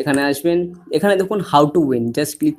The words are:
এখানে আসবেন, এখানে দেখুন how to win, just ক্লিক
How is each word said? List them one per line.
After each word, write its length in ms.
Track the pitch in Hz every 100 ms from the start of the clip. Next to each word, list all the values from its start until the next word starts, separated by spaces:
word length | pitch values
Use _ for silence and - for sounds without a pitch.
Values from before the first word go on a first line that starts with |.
এখানে 180 | 143 139 143
আসবেন, 280 | 139 170 175 175 - - 156
এখানে 180 | 202 190
দেখুন 180 | 190 208 -
how 140 | 147 151
to 60 | 175 143
win, 160 | 123 117 143
just 160 | 151 -
ক্লিক 180 | 151